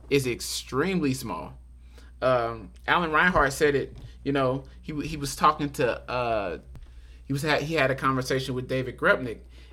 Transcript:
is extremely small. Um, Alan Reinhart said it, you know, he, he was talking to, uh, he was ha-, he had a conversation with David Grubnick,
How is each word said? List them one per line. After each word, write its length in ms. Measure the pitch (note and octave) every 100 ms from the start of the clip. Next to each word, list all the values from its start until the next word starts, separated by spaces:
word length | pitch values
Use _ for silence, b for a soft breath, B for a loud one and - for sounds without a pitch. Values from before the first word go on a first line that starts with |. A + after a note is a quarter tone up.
| -
is 160 | C#3+ B2+
extremely 880 | A#2 - - - B2+ E3 F#3+ C#3+
small. 440 | C3 A2+ D#2+ D#2 - - - b b b b
Um, 480 | B2 B2+ A2+ A#2 F#2+ - -
Alan 260 | D#3 E3+
Reinhart 400 | D#3 F3 E3+ C#3
said 220 | C3+ D3
it, 220 | C#3 B2+ - B B
you 100 | -
know, 320 | C#3 C3 C3+ - b
he, 120 | - D3+ D3
he 100 | D#3
was 200 | C#3 -
talking 340 | D#3 D3+ C#3+
to, 400 | C#3 D3 - -
uh, 480 | B2 A#2+ A2 F#2+ D#2+ - - b b b b b
he 60 |
was 100 | C#3
ha-, 160 | D#3 C#3
he 160 | C#3+
had 160 | D#3+ C3
a 40 |
conversation 600 | C3+ C3+ C3 B2+ C3 C3
with 140 | B2+ B2+
David 280 | C3 A#2+ -
Grubnick, 420 | E3 G3+ B2+ G#2 - b b